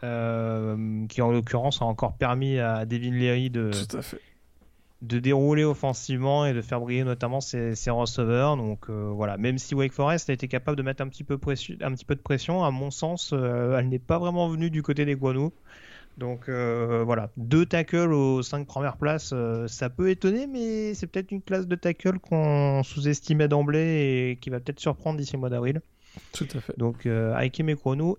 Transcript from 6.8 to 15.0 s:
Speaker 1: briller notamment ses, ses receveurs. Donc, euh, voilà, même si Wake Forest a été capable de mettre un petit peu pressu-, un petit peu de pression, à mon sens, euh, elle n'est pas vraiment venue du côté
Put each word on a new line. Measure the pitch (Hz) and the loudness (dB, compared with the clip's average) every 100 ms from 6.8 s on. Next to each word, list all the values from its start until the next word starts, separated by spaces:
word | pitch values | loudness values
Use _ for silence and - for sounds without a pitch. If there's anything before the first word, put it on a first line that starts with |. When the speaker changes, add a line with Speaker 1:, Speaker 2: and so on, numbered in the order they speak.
Speaker 1:
briller | 120 123 | -2 0
notamment | 131 123 120 131 | 0 -2 -2 -4
ses, | - 123 117 110 | -4 -4 -2 -2
ses | 123 | 0
receveurs. | 120 113 - 113 120 143 143 | 0 0 0 2 4 2 2
Donc, | 110 104 - | -2 -6 -8
euh, | 107 104 | -6 -4
voilà, | 104 104 98 | -2 -2 0
même | 120 131 | 0 -2
si | - 139 | -2 0
Wake | 135 | 0
Forest | - 143 170 - | 0 0 0 -2
a | |
été | 131 127 | -4 -2
capable | 127 151 143 | -4 -2 -2
de | |
mettre | 131 135 | -2 -4
un | 135 | -6
petit | - | -8
peu | 143 139 | -6 -4
pressu-, | 147 131 - - | -2 -4 -6 -6
un | 135 | -6
petit | 131 | -4
peu | - 139 | -4 -4
de | |
pression, | - 135 - 180 | 0 -2 0 0
à | 160 | 2
mon | 131 139 | 0 -4
sens, | - 160 175 - | -4 -4 -4 -2
euh, | 139 123 120 123 131 | 0 0 0 2 2
elle | 131 | 2
n'est | 127 | -2
pas | - 165 | 0 0
vraiment | 175 175 170 | 0 0 0
venue | 160 170 | 0 0
du | 156 | 0
côté | 147 143 | -2 0